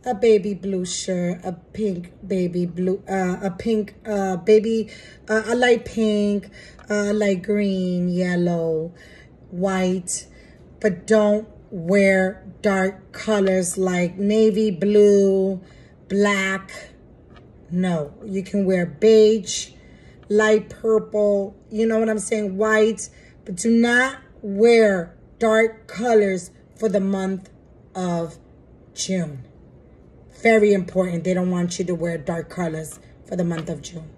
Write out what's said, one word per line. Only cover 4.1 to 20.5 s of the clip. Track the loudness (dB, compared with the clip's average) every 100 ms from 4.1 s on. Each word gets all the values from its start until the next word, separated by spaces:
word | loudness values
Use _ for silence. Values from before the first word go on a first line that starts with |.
| -4 -2 -4
baby, | 4 4 4 -4 -4 -12 -20 -20 -4
uh, | -2 0
a | 0
light | 2 2 0
pink, | -2 0 0 0 -2 -6 -20 -20 -20 -6
uh, | -2 0
light | 0 0 0
green, | -2 -2 0 -2 -2 -2 -2
yellow, | 0 0 0 0 0 -2 -2 -4 -12 -20 -20 -20 -20 -16
white. | -4 -2 0 0 -2 -6 -12 -12 -20 -20 -20 -20 -4
But | -4 -4 2
don't | 2 4 0 -4 -20 -14
wear | -10 0 4 4 4 0 -4 -18 -4
dark | -2 0 -2 -4 -20
colors | -12 -2 0 2 0 -2 -4
like | -2 0 -2 -2
navy | 0 4 4 2 -2
blue, | 0 2 6 6 6 4 2 0 -4 -12 -20 -20 _ -6
black. | 0 0 0 -2 -6 -10 -20 -20 -20 -20 -20 -20 -20 -20 -20 -8
No, | -4 -2 -2 -6 -12
you | -10 -8
can | -4 -2 0
wear | 0 -2
beige, | 2 6 8 6 4 -2 -10 -10 -18 -20 -20 -20 -20 -2
light | 2 4